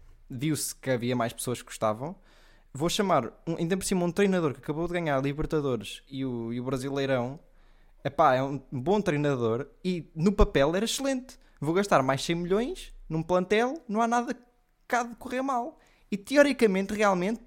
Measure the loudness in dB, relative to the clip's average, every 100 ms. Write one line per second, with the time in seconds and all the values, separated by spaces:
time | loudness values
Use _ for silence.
0 | -20 -20 -14 -6 -2 -2 -4 -6 -2 -2
1 | 0 -2 -2 -4 -6 -6 -8 -4 -2 -2
2 | -6 -12 -20 -20 -20 -20 _ -4 -2 0
3 | 2 2 0 -6 -6 -4 -2 -2 0 0
4 | 0 2 2 2 0 -2 -6 -6 -4 -4
5 | 0 0 0 -2 -2 -2 0 -2 -4 -14
6 | -12 -8 -6 -4 -6 -6 -4 -4 -4 -2
7 | 0 0 -2 -6 -16 -20 -20 -20 -20 -10
8 | -4 4 6 6 2 -4 -6 -6 0 2
9 | 2 2 2 2 2 0 -4 -8 -4 -4
10 | -6 0 2 6 6 6 4 2 -2 -2
11 | -2 -4 -6 -20 _ -8 -2 0 4 4
12 | 4 0 -2 -2 0 0 0 -6 -12 -16
13 | -8 -4 0 0 2 2 2 -2 -6 -2
14 | 0 0 -2 -6 -12 _ _ _ -4 -2
15 | -2 -8 -8 -6 -2 -2 -4 -10 _ _
16 | -8 -8 0 6 6 6 2 2 -2 2
17 | 2 2 0 -4